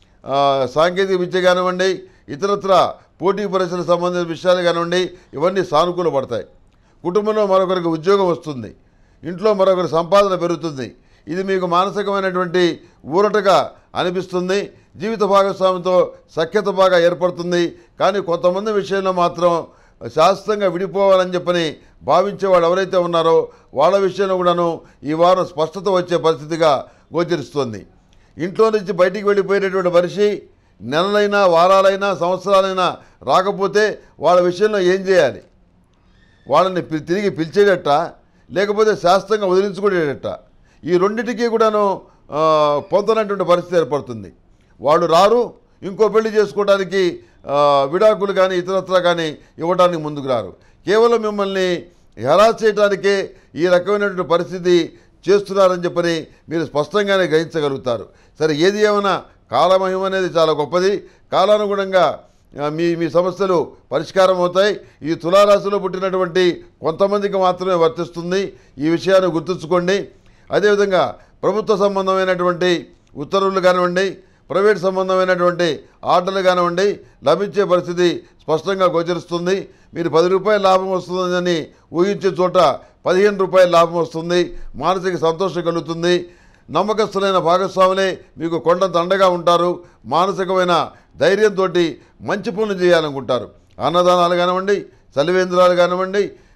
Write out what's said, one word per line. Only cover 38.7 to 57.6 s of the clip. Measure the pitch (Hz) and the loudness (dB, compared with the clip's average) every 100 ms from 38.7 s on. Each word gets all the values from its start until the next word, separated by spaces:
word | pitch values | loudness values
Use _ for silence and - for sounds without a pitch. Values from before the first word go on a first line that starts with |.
| 208 214 175 | 2 0 2
శాశ్వతంగా | 170 190 185 214 190 | 2 2 0 -2 2
వదిలించుకునేటట్ట, | 185 202 185 202 180 147 - 101 - _ _ _ _ | 0 0 -2 -2 0 -2 -4 -8 -10 _ _ _ _
ఈ | 151 180 | -2 0
రెండింటికి | 196 220 226 214 233 | 2 -2 -6 -2 -2
కూడాను, | 220 220 208 202 175 - _ - | 2 2 2 -2 -4 -10 _ -10
ఆ, | 147 160 156 147 147 139 | -2 2 2 2 0 0
పొందనటువంటి | 185 202 220 202 196 | -2 0 0 -2 -4
పరిస్థితి | 170 175 - 175 | 0 0 2 -2
ఏర్పడుతుంది. | 147 143 120 110 92 _ _ _ _ _ | 0 -4 -6 -14 -14 _ _ _ _ _
వాళ్ళు | 123 170 165 | 0 2 4
రారు, | 165 208 240 196 - _ _ | 4 4 2 -2 -8 _ _
ఇంకో | 175 185 214 | -14 0 2
పెళ్లి | 214 220 | 2 0
చేసుకోవడానికి, | 208 202 196 196 196 180 190 175 - - _ - | 0 -2 -2 0 0 0 0 -2 -4 -18 _ -4
ఆ, | 143 147 139 139 | 2 4 4 2
విడాకులు | 180 220 185 196 | 2 2 2 -2
కానీ | 190 185 180 | 0 0 0
ఇతరత్రా | 180 190 180 185 | -2 -4 0 0
కానీ | 175 170 156 131 _ - | 2 0 -4 -8 _ -8
ఇవ్వడానికి | 165 180 180 165 | -4 2 2 2
ముందుకు | 151 147 131 | -6 -8 -4
రారు. | 120 92 - _ _ 160 | -4 -4 -14 _ _ 0
కేవలం | 214 233 226 | 2 4 2
మిమ్మల్ని | 214 208 196 190 185 170 - _ _ - | -2 -4 -4 -2 -2 -4 -8 _ _ -8
హెరాస్ | 123 180 226 202 | 0 4 4 2
చేయడానికే | 220 208 202 190 196 196 170 - _ | -2 2 0 0 0 -2 -4 -14 _
ఈ | 143 180 | -4 2
రకమైనటువంటి | 180 180 208 202 180 | 2 2 -2 -2 -4
పరిస్థితి | 143 170 175 180 180 175 147 - _ _ 165 | -2 -2 -2 -4 2 2 0 -10 _ _ 0
చేస్తున్నారని | 202 196 196 185 180 | 2 2 2 2 2
చెప్పని | 175 170 170 165 - _ - | -2 -2 -2 -2 -6 _ -8
మీరు | 160 | -6
స్పష్టంగానే | 151 143 147 208 202 190 | -4 -4 -2 -2 0 0
గ్రహించగలుగుతారు. | 175 156 160 165 | 2 0 0 -2